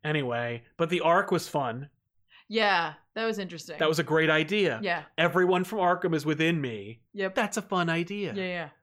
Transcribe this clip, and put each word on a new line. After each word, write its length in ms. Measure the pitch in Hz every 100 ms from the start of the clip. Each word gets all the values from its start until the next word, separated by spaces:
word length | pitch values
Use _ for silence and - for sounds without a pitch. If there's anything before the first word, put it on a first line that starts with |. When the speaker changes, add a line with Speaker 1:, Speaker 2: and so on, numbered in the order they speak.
Speaker 1:
Anyway, 600 | 151 151 127 117 120 117 - -
but 120 | 165
the 120 | 175
arc 300 | 156 175 196
was 160 | 175 -
fun. 420 | 147 131 117 143 _ _ _ _ _ _
Speaker 2:
Yeah, 440 | 220 214 185 160 147 _ -
that 100 | 226
was 140 | 208
interesting. 380 | 185 170 - 156
Speaker 1:
That 80 | 160
was 100 | 156
a 40 |
great 260 | 143 156 160
idea. 500 | 156 156 214 185 113
Speaker 2:
Yeah. 200 | 175 170 - -
Speaker 1:
"Everyone 460 | 165 160 180 180
from 160 | 185 214
Arkham 340 | 180 180 175
is 120 | 160 147
within 340 | 151 160 170
me." 420 | 135 110 101 120 _
Speaker 2:
Yep. 220 | 202 190 190
Speaker 1:
That's 200 | 208 -
a 40 |
fun 280 | 190 190 170
idea. 440 | 165 170 202 190 196
Speaker 2:
Yeah, 80 |
yeah. 260 | 185 175 151 _